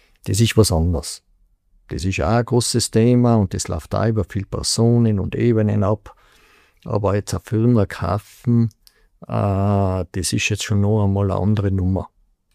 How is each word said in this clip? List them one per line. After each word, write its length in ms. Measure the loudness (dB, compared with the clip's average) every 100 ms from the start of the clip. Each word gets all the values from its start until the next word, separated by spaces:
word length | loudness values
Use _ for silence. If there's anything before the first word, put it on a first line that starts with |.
| _ _ -6
Das 140 | 0
ist 160 | 2 4
was 140 | 2
anderes. 520 | 2 0 -2 -6 -16 _ _ _ _ _ _ -12
Das 160 | -6 -4
ist 160 | -2
auch 60 | 0
ein 160 | 0 2
großes 460 | 0 0 -2 0
Thema 440 | 2 4 4 4 2
und 180 | 0
das 140 | -2 -6
läuft 260 | -8 -6 -2
auch 100 | 0
über 180 | -2
viele 220 | -4 -6 -8
Personen 760 | -6 -4 0 2 4 2 0
und 160 | -4 -2
Ebenen 480 | 0 2 2 0
ab. 320 | 0 -2 -6 -20 _ _ _ _ _ _ -6
Aber 300 | -2 0 -2
jetzt 180 | -2
ein 80 | -8
Firmenkaffen, 1300 | -4 0 4 2 0 -2 -4 -4 -6 -8 0 2 0 _ _ _ _ _ -6
äh, 800 | -2 0 0 2 2 0 -2 -4
das 220 | -6 -4
ist 160 | -2 -2
jetzt 140 | -4
schon 180 | -2 0
noch 220 | 2 2
einmal 280 | 2 0 0
eine 80 | 0
andere 300 | 0 0 0
Nummer. 380 | 0 0 -2 -6 _ _ _ _